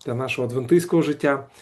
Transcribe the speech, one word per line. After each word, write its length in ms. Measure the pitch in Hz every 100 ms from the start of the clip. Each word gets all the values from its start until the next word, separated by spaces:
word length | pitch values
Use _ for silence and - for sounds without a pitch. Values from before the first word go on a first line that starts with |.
для 100 | -
нашого 340 | 120 131 135 120
адвентистського 540 | 127 123 170 170 165
життя. 440 | 147 147 147 139 117 -